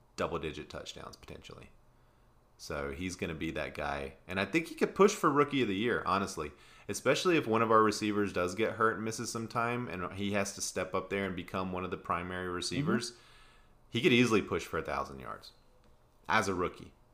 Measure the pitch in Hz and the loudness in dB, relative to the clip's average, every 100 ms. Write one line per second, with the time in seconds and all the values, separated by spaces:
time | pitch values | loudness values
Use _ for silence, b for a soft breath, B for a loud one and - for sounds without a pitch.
0 | _ - 87 85 78 69 - - - - | _ -6 -4 -2 -6 -8 -12 -12 -12 -14
1 | - - - 78 - - - - - _ | -16 -18 -16 -16 -16 -18 -20 -20 -20 _
2 | _ _ _ _ _ _ - 78 71 69 | _ _ _ _ _ _ -8 -4 -4 -4
3 | 92 85 87 80 80 80 69 71 73 71 | -6 -4 -6 -4 -4 -4 -6 -4 -4 -4
4 | 69 - - 92 98 165 165 - 220 - | -8 -12 -6 -2 0 0 -2 -2 -2 6
5 | 202 208 170 143 143 139 113 95 117 90 | 6 6 2 4 2 2 2 2 2 0
6 | 78 95 95 - 76 - b b b 104 | 2 0 0 -4 -8 -10 b b b -2
7 | - 156 185 165 113 110 113 110 107 104 | 2 2 4 4 4 2 6 8 6 4
8 | 107 104 101 95 90 95 110 110 113 98 | 0 2 0 2 0 0 -2 2 2 2
9 | 110 113 113 117 113 123 117 120 123 90 | -4 -4 -6 -6 -6 -2 -2 -2 -4 -6
10 | 87 90 101 101 98 - - - 90 95 | -6 -4 0 0 0 -4 -6 -4 -2 -4
11 | - 98 98 90 87 98 95 90 90 90 | -2 -2 -2 -4 -4 -4 -2 -4 -4 -6
12 | - 87 90 92 90 87 85 87 151 202 | -4 -4 -2 -6 -4 -4 -2 -2 0 0
13 | - b b b b b b b _ 120 | -2 b b b b b b b _ 0
14 | 156 120 123 107 - 92 - 85 78 69 | 6 6 8 6 4 -4 -2 -4 -2 -4
15 | 69 69 60 52 - - _ _ _ _ | -4 -8 -12 -14 -16 -20 _ _ _ _
16 | _ _ - 107 95 90 87 - 82 - | _ _ 0 0 2 0 -2 -4 -18 -20
17 | _ | _